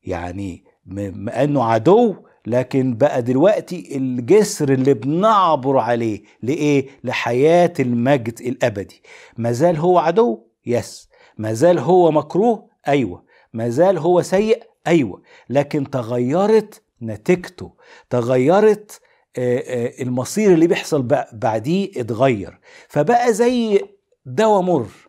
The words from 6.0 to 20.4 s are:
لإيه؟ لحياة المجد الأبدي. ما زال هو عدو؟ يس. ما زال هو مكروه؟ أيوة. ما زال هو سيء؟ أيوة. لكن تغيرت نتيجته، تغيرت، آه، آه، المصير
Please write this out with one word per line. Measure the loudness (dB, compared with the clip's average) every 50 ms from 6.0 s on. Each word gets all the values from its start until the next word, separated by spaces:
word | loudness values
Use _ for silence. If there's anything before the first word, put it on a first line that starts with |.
| -2 -4 -4 -6 _ _ _ _
لإيه؟ | -6 -6 -4 -2 0 2 2 2 0 -2 -12 _ -10
لحياة | -8 -8 -6 -4 -2 0 2 4 4 4 4 4 2 0 -2
المجد | -2 -2 0 0 2 2 0 0 0 -6 -10 -8
الأبدي. | -8 -8 -6 -2 -2 -2 -2 -4 -10 -12 -14 _ _ -20 -20 -20 -20 -20 _ -6
ما | -4 -4
زال | -2 0 0 0 0 0
هو | 0 2 2 2
عدو؟ | 2 2 2 2 2 0 0 -6 _ _ _ _ _
يس. | -4 -4 -4 -4 -6 -16 -20 -20 _ _ _ _ _ _ -10
ما | -6 -6 -2
زال | 2 4 4 4 2
هو | 2 2 4 4 4 4
مكروه؟ | 2 2 -2 -2 -2 0 0 0 0 -2 -6 _ _ _ _ -2
أيوة. | 0 0 0 -2 -6 -12 _ _ _ _ _ _ -10
ما | -6 -6 -4
زال | 0 2 2 2 2 0
هو | 0 2 2 2
سيء؟ | 0 0 -2 -2 2 0 0 -2 -2 _ _ _ _ 0
أيوة. | 2 2 2 0 -6 -14 _ _ -20 -20 _ _
لكن | -2 -2 -2 0 -2 -4 -4 -4
تغيرت | -6 -8 -6 -4 -4 -2 -2 0 0 0 2 4 2 2 2 0 -14 -20 _ _ _ _
نتيجته، | -10 -10 -10 -10 _ 0 0 0 0 -12 _ -16 -18 -18 _ _ _ _ -20 -20 _ _
تغيرت، | -4 -2 0 0 0 2 2 4 4 4 4 4 2 2 -4 _ -20 -20 _ _ _ _ _ _ _ -6
آه، | -2 -2 -2 -2
آه، | -4 -6 -6 -6 -6 -6 -6 -8 -8
المصير | -6 -4 -4 -6 -4 -4 0